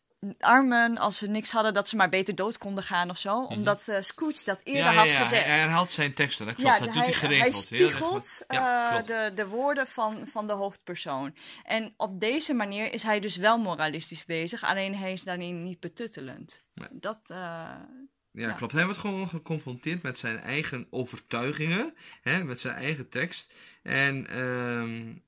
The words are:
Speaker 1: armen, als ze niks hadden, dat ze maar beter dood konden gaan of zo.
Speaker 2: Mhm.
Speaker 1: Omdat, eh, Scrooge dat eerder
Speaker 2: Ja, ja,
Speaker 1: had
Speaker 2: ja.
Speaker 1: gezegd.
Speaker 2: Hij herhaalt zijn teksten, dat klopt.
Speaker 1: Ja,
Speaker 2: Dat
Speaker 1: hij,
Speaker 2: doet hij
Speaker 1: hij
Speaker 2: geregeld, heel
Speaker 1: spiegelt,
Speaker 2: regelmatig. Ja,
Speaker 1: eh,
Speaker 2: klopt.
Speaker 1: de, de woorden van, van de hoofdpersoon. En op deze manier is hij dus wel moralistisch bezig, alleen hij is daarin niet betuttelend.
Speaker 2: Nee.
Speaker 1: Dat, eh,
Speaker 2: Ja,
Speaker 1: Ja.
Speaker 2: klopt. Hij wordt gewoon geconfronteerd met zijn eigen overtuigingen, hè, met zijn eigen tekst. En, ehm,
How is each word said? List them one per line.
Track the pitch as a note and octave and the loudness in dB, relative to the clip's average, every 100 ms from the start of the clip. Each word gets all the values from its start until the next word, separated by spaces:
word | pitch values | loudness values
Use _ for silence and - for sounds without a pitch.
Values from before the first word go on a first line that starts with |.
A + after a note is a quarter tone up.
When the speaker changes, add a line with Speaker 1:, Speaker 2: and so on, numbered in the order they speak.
| _ _ G3+ - | _ _ -12 0
Speaker 1:
armen, | - B3 C4+ A#3+ A#3 A#3 | 6 8 8 6 4 4
als | A3 F#3 | 0 0
ze | G#3 | -2
niks | G#3+ G#3+ | -2 0
hadden, | A#3 A3 | 2 4
dat | G3+ G3 | 2 0
ze | A3 | 2
maar | F#3 | 4
beter | F#3+ F#3+ | 4 0
dood | F3+ G3 - | 0 -2 -4
konden | G3+ G3 | -6 -6
gaan | F#3 F#3 F3 | -2 0 0
of | F3+ | -2
zo. | G3+ G#3+ | -2 -2
Speaker 2:
Mhm. | C4 | -2
Speaker 1:
Omdat, | G#3 G#3 G3+ - | -2 0 0 0
eh, | G3+ | -2
Scrooge | F#3+ - D#4 D4+ | -2 -4 -2 0
dat | - F#3+ | 0 -2
eerder | - C#4 | -2 2
Speaker 2:
Ja, | E3+ | 6
ja, | E3 | 8
Speaker 1:
had | - | 8
Speaker 2:
ja. | C#3+ | 8
Speaker 1:
gezegd. | A#2+ G#3+ | 4 4
Speaker 2:
Hij | E3+ D3+ | 4 4
herhaalt | D#3 E3 F3+ | 6 4 2
zijn | - D3 | 2 0
teksten, | C3+ C#3+ - G#2+ | 2 0 0 -4
dat | |
klopt. | - C4 A3+ | 0 4 6
Speaker 1:
Ja, | |
Speaker 2:
Dat | A3+ | 4
Speaker 1:
hij, | A3+ | 2
Speaker 2:
doet | |
hij | B3 B3+ - | 2 2 4
Speaker 1:
hij | G3 | 6
Speaker 2:
geregeld, | B3 C4+ - | 6 4 0
heel | A#2 F4 | 4 4
Speaker 1:
spiegelt, | C#4 D#4+ G4 - - | 4 -2 -2 -4 -10
Speaker 2:
regelmatig. | - | -4
Ja, | C4+ B3+ B3 A#3 | 0 2 2 2
Speaker 1:
eh, | |
Speaker 2:
klopt. | A#3 A3 | 0 0
Speaker 1:
de, | A3+ A3 F#3+ | -2 -2 -2
de | G3+ | -4
woorden | A3 C#4 C#4+ C4 | -2 0 0 -2
van, | - A3 A3 G3 | -2 -2 -2 -8
van | A3 G#3 | -8 -4
de | |
hoofdpersoon. | G#3 G3 F#3+ - F3 E3 C3+ C#3 D3 - - | -2 -4 -6 -12 -10 -6 -4 -6 -10 -18 -20
En | - A3+ A3 - | -4 -4 -4 -6
op | G#3 F#3+ | -6 -2
deze | G#3+ C#4+ D4+ | 0 0 0
manier | B3+ G#3 G3+ A3 | 0 0 -2 -4
is | A3+ | -4
hij | A3 G#3 | 0 0
dus | G3+ F3 | 0 2
wel | G3 A#3 | 4 4
moralistisch | G#3+ D#3+ D#3 D3+ E3 E3 | 2 0 -2 -2 -6 -8
bezig, | - E3 E3 A#3 | -6 -4 -2 -2
alleen | - F#3+ G3 G3 | 0 0 0 -4
hij | F#3+ | -4
is | F#3 | -6
daarin | F#3+ F3+ F3 F3 | -6 -6 -6 -6
niet | F3 F3 | -8 -10
betuttelend. | F3 - A#3 A3 C3 B2 D#3 - _ | -12 -10 -12 -10 -12 -12 -16 -18 _
Speaker 2:
Nee. | - - | -16 -14
Speaker 1:
Dat, | - F#3+ G#3+ - | -10 -10 -10 -12
eh, | F3 F3+ E3 E3 - - B3+ C4+ _ _ | -12 -10 -10 -12 -14 -18 -20 -20 _ _
Speaker 2:
Ja, | - A2+ | -8 -6
Speaker 1:
Ja. | |
Speaker 2:
klopt. | G#2 A#2 | -6 -4
Hij | D3+ | 0
wordt | F3+ G3+ | 0 0
gewoon | G#3 F#3+ F#3+ | -4 -4 -4
geconfronteerd | E3 - D#3+ C3+ B2 - F3 | -8 -6 -6 -6 -8 -6 -4
met | C#3 B2 | -6 -6
zijn | A#2+ A2 | -6 -6
eigen | - C#3 D#3 C3 - | -4 -4 -4 -8 -8
overtuigingen, | - B2 A#2 - A#2 B2+ D3+ D#3 F3+ D4+ - - - | -6 -6 -8 -6 -4 -4 -2 -2 0 -2 -6 -20 -10
hè, | - E3 | -2 -2
met | E3 B2 | -2 -4
zijn | B2+ - | -6 -4
eigen | C3+ D#3 B2+ | -4 -4 -6
tekst. | - E3+ - - - - - | -4 -4 -6 -12 -18 -20 -18
En, | - C3+ C#3 C3+ - | -4 2 2 0 -4
ehm, | A#2+ B2+ B2+ B2 A#2+ A#2 A2+ A2+ - | -6 -4 -2 -2 -4 -4 -6 -10 -14